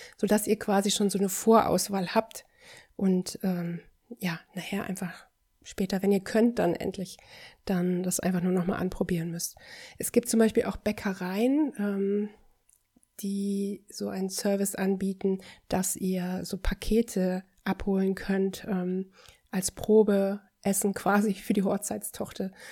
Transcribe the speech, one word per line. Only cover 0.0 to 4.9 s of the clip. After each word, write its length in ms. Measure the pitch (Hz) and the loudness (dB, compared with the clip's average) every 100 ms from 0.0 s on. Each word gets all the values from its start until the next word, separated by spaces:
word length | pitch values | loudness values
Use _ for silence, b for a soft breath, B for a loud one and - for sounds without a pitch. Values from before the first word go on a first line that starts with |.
| B B | B B
sodass 300 | 202 214 208 | 2 2 2
ihr 100 | 214 | -2
quasi 320 | - 202 202 | 2 2 2
schon 200 | - 202 | 2 0
so 100 | 190 | 2
eine 100 | 196 | -2
Vorauswahl 840 | - 220 226 - 185 190 196 180 - | 0 6 6 6 2 0 -4 0 0
habt 300 | - - - b b b b - | -2 -8 -20 b b b b -2
und, 440 | 196 185 180 - | 2 2 0 -4
ähm, 360 | 190 175 170 170 - _ _ 233 | -4 -2 -4 -6 -12 _ _ -6
ja, 200 | 180 165 - 185 | -4 -4 -8 -14
nachher 300 | - 202 | -8 -6
einfach 420 | - | -6